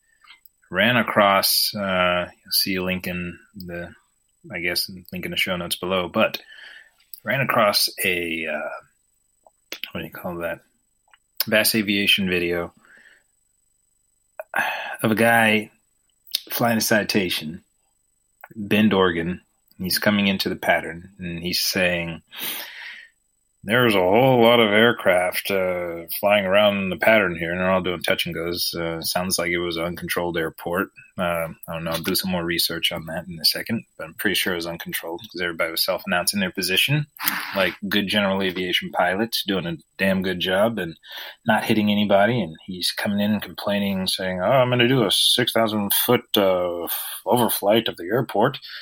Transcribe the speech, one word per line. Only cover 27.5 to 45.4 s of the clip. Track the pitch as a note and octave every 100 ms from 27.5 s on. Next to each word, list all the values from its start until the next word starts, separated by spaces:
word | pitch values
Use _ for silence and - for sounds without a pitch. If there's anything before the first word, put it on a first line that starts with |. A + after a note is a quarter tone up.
and | F2+
they're | F#2
all | F#2
doing | F#2 E2+
touch | - F#2 F2
and |
goes. | E2 E2+ F2 -
Uh, | E2+ E2 E2
sounds | D#2+ F2+ F#2 F2+
like | F2
it | F2
was | F2 E2
an |
uncontrolled | F2 E2+ F2 - F2 E2
airport. | D#2+ - E2+ F2 G2 - - -
Uh, | F2 E2+ E2 - -
I |
don't | E2
know. | E2
I'll | E2
do | D#2+
some | F2 F#2+
more | F2+
research | E2+ E2+ - E2+ -
on | E2+ D#2+
that | E2+ F#2
in | E2
a |
second, | - D#2+ - A2+ - -
but |
I'm | D#2+
pretty | - G#2
sure | F2 G2+
it | F2
was | E2+
uncontrolled | E2+ F2+ - E2+ E2
'cause | D2 F2
everybody | F2+ E2 E2+
was | D#2+
self-announcing | - F2+ - F2 F2 G#2
their | F#2
position, | G2 F2+ F#2+ - D3+ D3 - - - - G2
like | F#2 - G2
good | G2+ F#2+
general | G#2+ G2 F#2+
aviation | F#2+ F2+ F2+ F2 F2+
pilots | - F2+ F#2+ A2+ -
doing | G2+ F#2+ E2+
a | - - -
damn | F#2+ F#2+
good | F#2+ F#2
job | F2+ F#2 A2+ A2
and | E2+ - - - - - A2+
not | G#2+
hitting | - A2 G#2
anybody. | G#2 G2+ G2 G#2 B2
And | E2 E2 -
he's | F2+ -
coming | - G#2+ G2+
in | G#2
and | G#2
complaining, | F#2 - G#2+ G2+ G2+ F#2+ F#2
saying, | - F#2 F2+
"Oh, | F#2+
I'm | C3+ B2
gonna | B2 A#2+
do | C3+ G2
a |
six | - - -